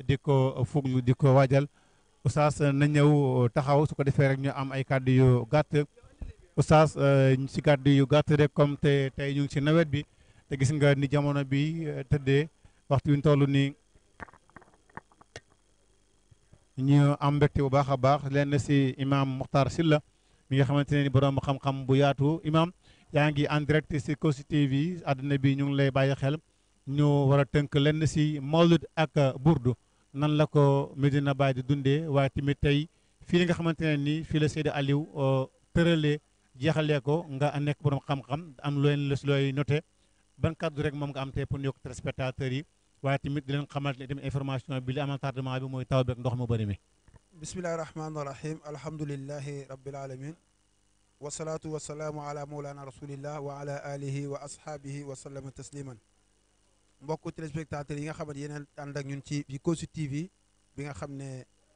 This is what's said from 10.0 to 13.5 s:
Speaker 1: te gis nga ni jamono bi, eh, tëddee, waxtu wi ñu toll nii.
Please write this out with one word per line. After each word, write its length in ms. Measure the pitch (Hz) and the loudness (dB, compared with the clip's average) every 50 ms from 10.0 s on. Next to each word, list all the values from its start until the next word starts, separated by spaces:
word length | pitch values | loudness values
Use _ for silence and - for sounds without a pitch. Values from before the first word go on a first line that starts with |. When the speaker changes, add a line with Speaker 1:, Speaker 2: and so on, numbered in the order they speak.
| - _ _ _ _ _ _ _ _ - | -4 _ _ _ _ _ _ _ _ -8
Speaker 1:
te 80 | 147 135 | -2 0
gis 140 | 135 135 | 0 2
nga 200 | 156 143 143 143 139 | 2 4 4 4 4
ni 100 | 135 143 135 | 4 2 0
jamono 360 | 143 143 143 143 143 143 139 | 0 0 0 0 0 -2 -2
bi, 420 | 131 139 139 151 156 165 165 160 | 0 0 0 0 0 -2 -4 -6
eh, 160 | 147 143 139 135 - | -6 -8 -6 -2 -2
tëddee, 380 | 147 147 135 135 139 143 156 - _ _ _ - _ _ _ - | -2 0 2 2 2 2 2 0 _ _ _ -20 _ _ _ 0
waxtu 220 | 139 127 - 151 | 0 0 2 2
wi 60 | 143 | 2
ñu 60 | 143 | 4
toll 240 | 135 151 147 139 143 | 4 4 4 4 4
nii. 280 | 139 | 4